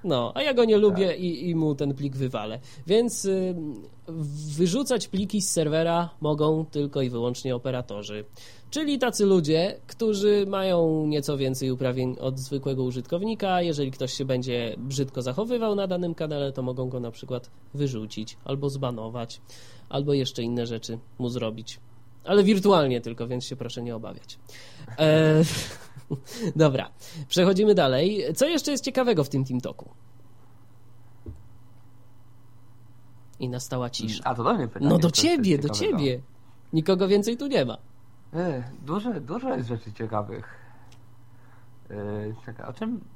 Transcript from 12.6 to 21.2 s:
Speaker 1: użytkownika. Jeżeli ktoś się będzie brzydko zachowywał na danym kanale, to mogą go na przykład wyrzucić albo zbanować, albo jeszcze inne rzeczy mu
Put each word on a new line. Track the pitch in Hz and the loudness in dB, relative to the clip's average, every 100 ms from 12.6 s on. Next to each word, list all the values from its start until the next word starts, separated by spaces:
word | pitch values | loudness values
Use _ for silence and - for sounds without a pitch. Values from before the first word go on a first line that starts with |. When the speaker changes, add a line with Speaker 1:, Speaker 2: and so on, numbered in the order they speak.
| 139 131 | -2 -2
Speaker 1:
użytkownika. | 127 123 - 170 214 214 196 180 | -2 -4 -4 -2 -2 -2 0 2
Jeżeli | 170 147 139 | 2 0 -2
ktoś | 131 131 | -2 -6
się | - | -4
będzie | 131 127 127 120 117 - | -2 -2 0 -2 -2 -6
brzydko | 131 135 135 135 | -6 -2 -2 -2
zachowywał | 123 135 226 247 226 | -4 -2 -2 0 0
na | 202 190 | 0 0
danym | 180 175 | -2 -2
kanale, | 165 156 147 139 | -4 -4 -2 -2
to | 135 | -2
mogą | 127 127 127 | -4 -4 -4
go | 127 | -4
na | 120 | -8
przykład | - 131 123 127 - - | -10 -8 -8 -8 -20 -12
wyrzucić | 139 143 117 107 - 107 - | -4 -2 -2 -8 -8 -10 -10
albo | - 139 143 | -8 -4 -4
zbanować, | 135 131 117 113 120 113 - - - - - - | -2 -4 -4 -8 -8 -10 -12 -16 -18 -18 -18 -6
albo | 139 147 | -4 0
jeszcze | 143 127 - | 0 0 -4
inne | 117 120 117 | -4 -2 -4
rzeczy | 113 - 113 - | -6 -8 -10 -12
mu | - | -6